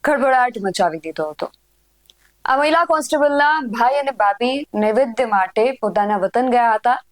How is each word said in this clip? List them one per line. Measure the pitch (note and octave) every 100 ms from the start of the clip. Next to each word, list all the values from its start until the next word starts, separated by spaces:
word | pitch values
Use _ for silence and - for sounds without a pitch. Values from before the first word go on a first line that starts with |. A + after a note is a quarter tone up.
ખળભળાટ | - C#4+ C4+ C4 B3 A#3+
મચાવી | G3 F3+ F3+ D#3+
દીધો | D#3+ D#3 D#3
હતો. | D3+ - _ _ _ _ _ _ _ _ _ -
આ | C4
મહિલા | D4+ E4 E4+
કોન્સ્ટેબલના | D#4 - D#4 D4 C#4+ D4 D#4
ભાઈ | B3+ A3+ A#3+ C#4+
અને | C#4
ભાભી | C4 G3+ G3+ B3 C4+ D4+
નૈવેદ્ય | G#3 G#3+ A3 C4 A3 A#3+
માટે | G3+ F#3 - A#3+
પોતાના | C4 G#3+ G3 G#3 G#3
વતન | F#3 A#3 B3+
ગયા | A#3+ A#3
હતા | A3 A#3+ C4 _